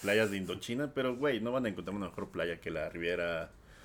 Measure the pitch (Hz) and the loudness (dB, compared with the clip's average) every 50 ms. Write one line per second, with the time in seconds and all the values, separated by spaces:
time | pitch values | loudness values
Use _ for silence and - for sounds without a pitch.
0 | - 101 101 110 110 101 101 98 95 87 90 107 - - 120 127 147 139 - 139 | 0 4 6 6 6 6 4 0 -2 -2 -4 -6 -4 -4 -2 -2 -2 -2 0 0
1 | 131 127 123 123 143 147 127 107 110 120 123 131 123 110 95 90 87 95 95 101 | 0 2 0 2 2 2 2 2 0 0 0 2 0 0 -2 -2 -4 -4 -4 -4
2 | 98 87 - - 95 82 - 90 82 85 85 82 - 82 82 78 78 82 - 85 | -4 -4 -4 -6 -8 -6 -2 -2 0 0 -2 -4 -4 -4 -2 -2 -2 -2 -4 -2
3 | 85 85 90 87 87 85 82 80 82 - - - - - - - - | 0 2 2 2 2 0 0 0 -2 -4 -10 -16 -20 -20 -20 -20 -20